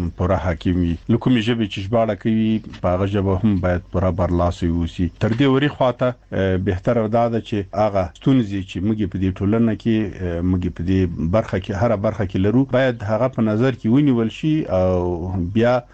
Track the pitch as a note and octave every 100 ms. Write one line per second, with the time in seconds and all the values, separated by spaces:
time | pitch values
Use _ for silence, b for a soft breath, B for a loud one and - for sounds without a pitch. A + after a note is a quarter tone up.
0 | E2+ - F2+ F2+ F#2 D#2+ G2 F2 E2+ E2
1 | - A#2 C3 B2 G#2+ A#2 G#2 - G2 A2+
2 | A2+ G2 A#2 A2 A2 A2 - - F#2 F2+
3 | G2 G2+ F#2+ F#2 A2 F#2+ F2+ F2+ - F#2
4 | F#2 F2 F2 F2 F2 - F2 E2+ E2+ -
5 | F2 - A2 A#2 C#3 C3 C#3+ - B2+ B2
6 | B2+ A#2+ - G2+ F#2+ F#2 G2 F2+ - A#2
7 | A2 A#2 A#2 A2+ - G#2 F#2+ F#2 G#2+ G2
8 | F2+ - C#3 C3 G#2 G2 F#2+ G2 G2+ A2
9 | F#2+ F#2+ F#2+ F#2 G2 A2+ A2+ G#2 A#2 A2
10 | G#2 - F2+ E2+ F2 F#2 F2+ - E2+ F#2+
11 | F2+ - D#2+ A2 A2+ G2 - G2 A#2+ G#2
12 | G#2+ G#2 F#2+ G2+ G2 A#2+ C3+ B2+ C3 A#2
13 | G2+ A2 B2+ B2+ A2 G#2+ C3 A#2+ A2 C3
14 | D3 A#2+ A2+ - D#3 D#3 - F#2 F#2 F#2
15 | F2+ F2 F#2 F#2+ F2 A2 A#2+ B2+ -